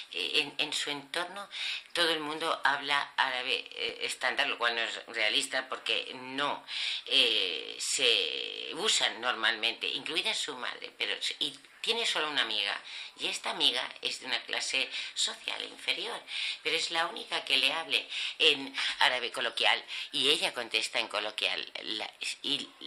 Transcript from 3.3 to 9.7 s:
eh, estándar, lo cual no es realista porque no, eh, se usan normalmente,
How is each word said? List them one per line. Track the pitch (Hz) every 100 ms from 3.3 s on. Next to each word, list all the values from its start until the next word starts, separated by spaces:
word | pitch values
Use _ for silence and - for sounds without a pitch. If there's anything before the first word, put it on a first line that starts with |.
| 127 127 107 -
eh, | - 113 -
estándar, | 127 - 127 117 139
lo | 110
cual | 117 117
no |
es | 107 101 -
realista | 113 107 131 135 135 131
porque | 120 - 107 -
no, | 127 127 135 143 104 - - - - -
eh, | 135 120 107 92 71 53 58
se | - - 123 107 78 65 53 52 64 147
usan | 220 170 120 104
normalmente, | 123 110 110 113 113